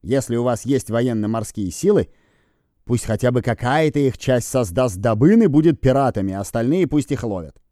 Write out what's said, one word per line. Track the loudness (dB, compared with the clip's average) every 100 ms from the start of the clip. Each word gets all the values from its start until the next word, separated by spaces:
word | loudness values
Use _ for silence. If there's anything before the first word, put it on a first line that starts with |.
Если | -2 -2 0 -2
у |
вас | 0 -2 -2
есть | -2 0
военно-морские | -2 0 -2 -2 -4 -6 -6 -8
силы, | -2 2 2 0 _ _ _ _ _ _ _
пусть | -4 -4 -2
хотя | 0 0
бы | 0
какая-то | -2 -4 -2 0 0 2
их | 0 0
часть | 0 0 0
создаст | -2 -2 0 -2 0
добын | -2 2 4 6
и | 6
будет | 4 4 2
пиратами, | 2 2 0 -2 -4
а | -6
остальные | -6 -4 0 0 0
пусть | -2 -2
их | -6
ловят. | -6 -8 -10 _ _